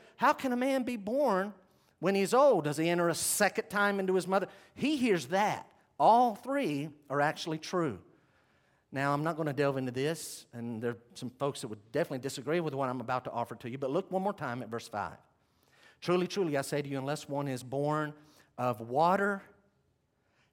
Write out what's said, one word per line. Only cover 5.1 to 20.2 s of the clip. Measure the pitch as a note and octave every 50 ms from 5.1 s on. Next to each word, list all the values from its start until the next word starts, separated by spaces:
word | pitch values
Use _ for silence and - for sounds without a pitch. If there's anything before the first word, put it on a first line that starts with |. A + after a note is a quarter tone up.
| F#3+ E3 B2+ B2
that. | F3 F#3+ G#3+ G3 C#3 G2+ - - _ _ _ _ _ -
All | D3 F3+ A3 A#3+ B3 A#3+ G3+
three | - - B3 C4+ C#4+ C4 E3+ D3 C#3 D3 D#3+ C#3+ - _ -
are | C3+ C#3+
actually | C#3+ D#3 D#3 - - E3+ D#3 D#3
true. | - - - F3+ E3 C#3+ G2+ F2 - - _ _ _ _ _ _ _ _ _ _ _ _ _ _ _ _
Now, | - C3+ C#3 C#3+ C#3+
I'm | C#3+ D3+
not | E3 E3+
gonna | D3+ E3 D3+ C3
delve | C3+ C#3+ C#3 C3+ C3+
into | C3 B2+
this, | A#2+ C3 C3+ D3+ E3 D#3+ - - - - - - -
and | A#2+ A#2 A#2+ A#2 A2
there | A#2+ A#2+
are | A#2 G#2+ - _ -
some | - C3 A#2+
folks | - - C#3 C#3+ C3+ -
that | - A2+
would | G#2+ G#2 - -
definitely | - C#3+ E3+ - C#3+ B2+
disagree | A#2+ C3+ - - A#2 C#3 D#3+ F3
with | E3 D#3 C3+
what | C3+ C3+ B2+
I'm | B2+ C3
about | A2+ A#2 B2+ B2+ -
to | A#2
offer | - A#2 A#2 - A#2+
to | A2+ - A#2+
you, | A#2+ C3+
but | C#3 C3
look | C#3 F#3 G3 -
one | F#3+ F#3+
more | F#3+ G#3 G3+
time | - D#3+ B2+ A#2+ B2+
at | B2 A2
verse | A#2 A2+ - -
five. | - G#2 F#2+ E2 - - _ _ _ _ _ _ _ _ _ _ _ _ - - - _
"Truly, | - - F3 F#3 F3+ F3+
truly, | - G3+ F#3+ D#3+ C#3+ C#3
I |
say | C3+ - D#3 C#3+
to | C#3+ C#3
you, | C#3 C3+
unless | C3 C#3 D3+ D3 - D3
one | C#3+ C#3 C#3+ C#3
is | C3 B2 C3
born | B2 C3+ C#3 C#3+ D3 D3+ D3+ D3+ D3 D3 - - - _ - _ _ _ -
of | B2 B2+ A#2 A2
water | A#2 A#2 B2 C#3+ E3 F3 F#3 G3+ G3+ G3+ G3+ G3 - - - _ _ _ _ _ _ _ _ _ _ _ _ _